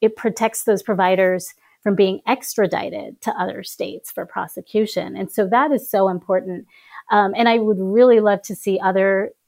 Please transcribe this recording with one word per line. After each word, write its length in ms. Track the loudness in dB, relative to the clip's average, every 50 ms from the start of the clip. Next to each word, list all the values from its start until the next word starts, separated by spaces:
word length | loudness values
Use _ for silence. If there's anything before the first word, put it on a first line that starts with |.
it 160 | 0 0 0
protects 480 | 0 -6 -4 -4 -2 -2 -2 -2 -2 0
those 180 | 0 0 0 0
providers 720 | -2 -2 0 2 2 4 4 4 2 2 0 -4 -8 -18 _ _ _ _ _ -2
from 120 | -2 2
being 260 | 4 4 2 2 -2 -2
extradited 920 | -2 -2 -2 -4 -8 -2 -2 -2 0 0 -4 -6 -6 -8 -10 -12 -12 -14 -12 -8
to 80 | -8 -6 -4
other 220 | -4 -6 -6 -10 -12
states 480 | -14 -10 -10 -10 -10 -10 -12 -16 -14
for 160 | -12 -12 -12
prosecution. 880 | -10 -8 -10 -10 -10 -10 -16 -12 _ -2 -2 -2 0 -2 -6 -8 -8 -8
And 140 | -8 -8 -8
so 160 | -2 -2 0 2
that 220 | 2 2 2 2
is 180 | 0 -2 -2 -2
so 200 | 0 2 2 2
important. 580 | 0 -2 -4 -2 -2 -2 -2 -4 -10 -12 -12 _ _ _ _ _ -20 -18 -8 0
Um, 220 | 2 2 2 2 2
and 120 | 2 2 2
I 100 | 4 2
would 200 | 2 0 0 0
really 420 | 0 0 4 6 6 8 8 6
love 220 | 6 4 2 0 -2
to 120 | -8 -12
see 260 | -8 -4 -2 -2 0
other 500 | 0 0 2 2 2 2 2 0 -2 -4 -8 _ _